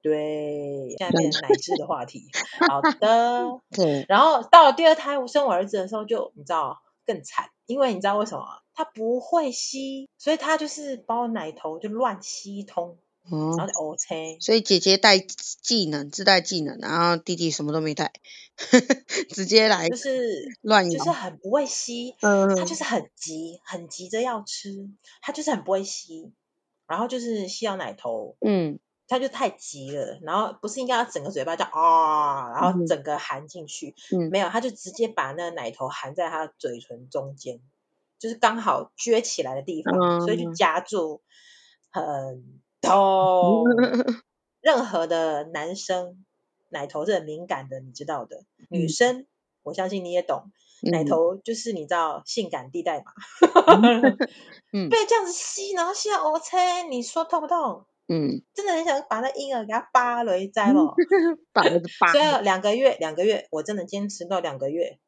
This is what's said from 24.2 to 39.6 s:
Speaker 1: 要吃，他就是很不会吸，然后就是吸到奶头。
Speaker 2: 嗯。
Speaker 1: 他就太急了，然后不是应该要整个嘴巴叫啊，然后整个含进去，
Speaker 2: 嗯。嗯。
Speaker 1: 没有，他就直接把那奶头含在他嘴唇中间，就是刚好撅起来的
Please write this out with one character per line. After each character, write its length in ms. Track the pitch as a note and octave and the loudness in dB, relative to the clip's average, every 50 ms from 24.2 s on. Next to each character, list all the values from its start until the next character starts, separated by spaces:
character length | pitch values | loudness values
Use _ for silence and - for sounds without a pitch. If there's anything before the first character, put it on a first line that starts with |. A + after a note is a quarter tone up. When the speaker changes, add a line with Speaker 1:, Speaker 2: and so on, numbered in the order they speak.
Speaker 1:
要 220 | A#3+ B3+ A#3+ G#3+ G#3 | -4 -4 -4 -6 -8
吃， 440 | - - - - G3+ G3 G3 G3 G3+ G3+ _ _ - - _ - | -10 -12 -12 -12 -12 -12 -12 -14 -16 -18 _ _ -20 -20 _ -12
他 100 | - C#4+ | -12 -10
就 80 | - | -6
是 80 | D4 D4+ | -2 -2
很 140 | C#4+ G3 - | -2 -2 -2
不 80 | - | -2
会 120 | G3 G3 G3 | -2 -2 -2
吸， 480 | G3 - - - - D#3+ D#3+ D#3+ - _ _ _ _ _ _ _ _ _ _ _ | -6 -10 -12 -12 -14 -16 -18 -18 -20 _ _ _ _ _ _ _ _ _ _ _
然 140 | _ D#3 F#3 | _ -4 -4
后 80 | A3+ | -4
就 120 | B3 B3+ B3+ | -4 -4 -6
是 280 | A#3+ A#3 A3+ G#3 G3 | -4 -4 -4 -4 -4
吸 180 | F#3 - - A3+ | -6 -8 -4 -4
到 100 | G#3+ G3 | -4 -4
奶 180 | F#3+ D#3+ A#2 G2+ | -4 -6 -10 -10
头。 420 | - - A#2+ A2+ A2 G#2+ - - _ | -10 -8 -6 -6 -6 -8 -10 -10 _
Speaker 2:
嗯。 360 | - G#3+ G3+ F#3+ E3+ D3+ D3 - _ _ _ _ _ | 0 0 2 2 0 -2 -4 -8 _ _ _ _ _
Speaker 1:
他 120 | _ B3+ B3+ | _ -2 -2
就 80 | C4 | -2
太 220 | C4 C4 - C4+ G3+ | -4 -4 -2 -4 -4
急 460 | - _ - - - C#3+ C3+ C3+ C#3+ | -4 _ -16 -16 -14 -14 -12 -10 -6
了， 240 | C#3+ A#2+ - - - E3+ | -6 -6 -8 -8 -12 -8
然 120 | D3+ E3+ | -4 -2
后 200 | G3+ A3 - - - | -2 -2 -2 -6 -10
不 60 | - | -10
是 120 | A3 A3 C4+ | -10 -8 -6
应 80 | B3+ | -4
该 80 | B3 B3+ | -2 0
要 100 | A#3 A#3+ | 0 -2
整 180 | A#3 - E3 C#3+ | -2 -6 -8 -8
个 60 | E3 | -6
嘴 160 | G3+ D3 C3+ | -6 -6 -4
巴 100 | E3 E3 | -4 -4
叫 100 | E3+ F#3+ | -4 -4
啊， 840 | - - D#3+ D#3+ E3+ E3 E3 D#3+ D#3 D#3 D3+ D3+ C#3+ C#3 C#3 B2+ A#2+ A#2 | -4 0 2 4 6 6 6 4 4 4 2 2 0 0 -2 -6 -6 -2
然 200 | C#3 F3 F3+ F#3 | 0 2 2 2
后 120 | F3+ E3+ | 2 0
整 180 | D#3+ D#3+ C#3+ C#3 | 0 -2 -2 -2
个 140 | D3 D3 | -6 -6
含 300 | C#3+ - - C#3+ C3+ D3+ | -6 -6 -8 -10 -10 -10
进 200 | D3 - F3+ D#3 | -14 -18 -18 -16
去， 280 | - - - - - - _ - - | -14 -14 -14 -14 -16 -16 _ -10 -4
Speaker 2:
嗯。 160 | - F#3 E3+ | -2 -2 -2
嗯。 20 | D#3+ | 0
Speaker 1:
没 80 | F3 G3 | 0 0
有， 100 | F#3+ F3 | 0 0
他 120 | F#3+ A3+ | -2 -2
就 100 | A#3+ B3+ | -4 -4
直 200 | G3+ - - F#3 | -8 -8 -16 -16
接 160 | - A#3 A3+ | -4 -4 -4
把 240 | G#3+ A3 F#3 C#3+ C3+ | -4 -2 -4 -6 -4
那 180 | C#3 E3 F3 E3+ | -6 -6 -8 -8
奶 200 | E3+ D3+ B2+ A2+ | -8 -8 -8 -10
头 160 | A2+ - C3+ | -8 -6 -8
含 280 | C3 - - - C3+ D3 | -8 -8 -8 -10 -10 -6
在 140 | F3 F3 D#3+ | -4 -4 -4
他 180 | D#3+ D#3 D#3 | -4 -6 -8
嘴 320 | D3+ _ _ - C#3+ A#2+ A#2 | -8 _ _ -8 -8 -8 -8
唇 300 | A2+ _ A#2+ A#2 B2+ C3 | -14 _ -18 -18 -18 -10
中 260 | - D3 C3+ C#3 C#3 | -8 -8 -8 -8 -14
间， 240 | C3+ - C3 B2 A#2+ _ _ _ _ _ _ _ _ _ _ _ | -14 -14 -14 -14 -14 _ _ _ _ _ _ _ _ _ _ _
就 120 | _ - A3+ | _ -10 -10
是 60 | A#3 | -4
刚 220 | A3+ - A3 A3 | 2 2 2 2
好 340 | A#3 G#3+ G#3+ C#3 C3+ - - _ | 2 0 0 0 0 -2 -6 _
撅 240 | - - A#3 A3+ A3 | -8 0 2 2 2
起 220 | A#3 - - - D#3+ | 2 -2 -4 -4 -4
来 100 | B2+ C3 | -4 -4
的 60 | C#3 | -6